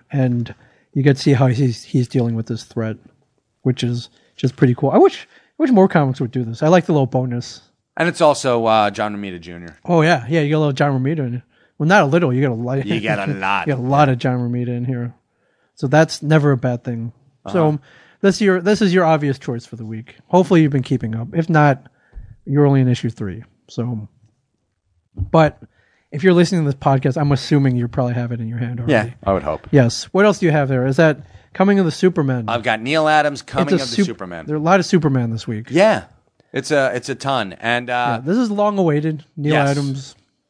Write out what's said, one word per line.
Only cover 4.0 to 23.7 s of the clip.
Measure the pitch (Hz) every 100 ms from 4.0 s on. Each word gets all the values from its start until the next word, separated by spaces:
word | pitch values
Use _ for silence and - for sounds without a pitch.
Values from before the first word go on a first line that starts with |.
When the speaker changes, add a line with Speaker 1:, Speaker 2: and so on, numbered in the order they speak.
| - _ _ -
Speaker 1:
just | 127 -
pretty | 131
cool. | 120 139
I | 190
wish | 381 - - _ _ -
wish | 302
more | 214 190
comics | 170 135 131
would | 123
do | 131
this. | 113 117
I | 156
like | 180 170
the |
little | 151 131
bonus. | 131 127 120 - - _ _ _ -
Speaker 2:
And | -
it's | -
also, | 156 135 135 120 113
uh, | 110 104
John | 101 104 104
Romita | 101 90
Junior. | 82 87 85 -
Speaker 1:
Oh, | - 170
yeah. | 156 151 117
Yeah, | 165
you | 143
got | 156
a |
little | 147
John | 135 147
Romita | 135 131 160 127
in | 123
it. | - _ _ -
Well, | 151
not | 202
a | 143
little. | 165 131
You | 123
got | 139
a |
lot. | 113 123 135 104
Speaker 2:
You | 113
got | 107 104 98
a |
Speaker 1:
<laughs> |
Speaker 2:
lot. | 98 95 98 113
Speaker 1:
You |
got | 131
a | 127
lot | 139 143
of | 123
John | 131 123
Romita | 120 123 120
in | 120
here. | 123 123 120 - _ _ _ _ _
So | - 135
that's | 151 160 -
never | 143 156 147
a | 135
bad | 127 120
thing. | - 117 117 - _ _ -
So | 185 156
Speaker 2:
Uh-huh. | 147 _ _ _ -
Speaker 1:
this | 196 185
your, | 202 185
this | 180 214
is | 202
your | 185
obvious | 160 156 147 127
choice | - 117 -
for | 113
the | 110
week. | 110 113 - -
Hopefully | 180 175 175
you've | 151
been | 139
keeping | 123 127 117 113
up. | 120
If | 165 160
not, | 156 147 135 - _ _ - - -
you're | - 143 143
only | 135
in | 127
issue | 120 117
three. | - 104 92 - _
So, | _